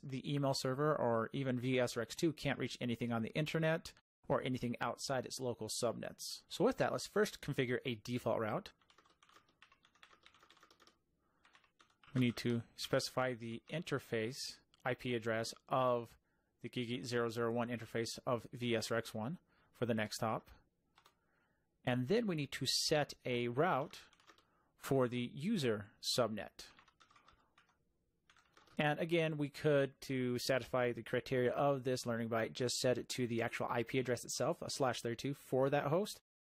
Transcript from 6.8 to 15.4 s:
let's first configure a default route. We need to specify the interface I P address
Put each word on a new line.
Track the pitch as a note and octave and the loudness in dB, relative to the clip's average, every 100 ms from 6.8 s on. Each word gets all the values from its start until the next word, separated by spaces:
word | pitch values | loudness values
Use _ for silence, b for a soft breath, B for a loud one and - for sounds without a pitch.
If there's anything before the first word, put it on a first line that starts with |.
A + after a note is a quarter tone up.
| B2+ | 2
let's | B2+ - | 0 0
first | G3+ G#3+ - | 2 0 0
configure | - C#3 B2 B2 C3+ | -4 0 2 0 -2
a | A2+ | -6
default | - B2 A#2+ G#2 | -4 -2 2 2
route. | G#2+ D3 - - _ - _ _ - - _ _ - _ _ _ - - - - - - - - - _ _ _ _ _ _ - _ _ _ _ - B2+ | 2 -2 -6 -16 _ -20 _ _ -20 -20 _ _ -20 _ _ _ -20 -20 -20 -20 -20 -20 -20 -20 -20 _ _ _ _ _ _ -20 _ _ _ _ -4 2
We | |
need | B2 - | 2 2
to | A#2+ A#2 - - | 0 -2 -4 -12
specify | - C3+ - - B2+ A#2+ | -2 -2 0 -2 -2 -4
the | A#2 A#2 - | -8 -10 -8
interface | D#3+ F3 C3 - A#2 A2 C#3+ - - _ _ | -8 -4 -4 -2 -2 -2 -6 -10 -12 _ _
I | C3 B2+ | -6 -4
P | B2+ | -2
address | A#2+ A2+ A2+ | -2 0 -2